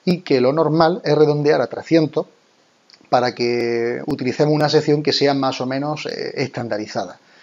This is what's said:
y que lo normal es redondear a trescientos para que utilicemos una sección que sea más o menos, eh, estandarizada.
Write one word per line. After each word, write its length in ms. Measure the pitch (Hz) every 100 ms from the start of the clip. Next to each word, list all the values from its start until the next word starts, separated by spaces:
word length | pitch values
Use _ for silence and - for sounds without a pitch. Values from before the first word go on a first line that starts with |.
y 180 | 180 175
que 200 | - 135
lo 100 | 123
normal 500 | 156 151 160 165 185 -
es 100 | 151
redondear 460 | 151 147 147 156
a 60 | 120
trescientos 580 | - - 160 151 156 - _ _ _ _ _ _ - -
para 260 | 127 123 120
que 680 | 120 120 117 117 117 123 139
utilicemos 480 | 139 127 123 151 151
una 140 | 147
sección 340 | 151 147 147
que 100 | 143
sea 220 | - 139 139
más 260 | 131 131
o 60 | 127
menos, 400 | 135 147 147 -
eh, 240 | - -
estandarizada. 880 | - 131 - 120 107 104 113 98 - _ _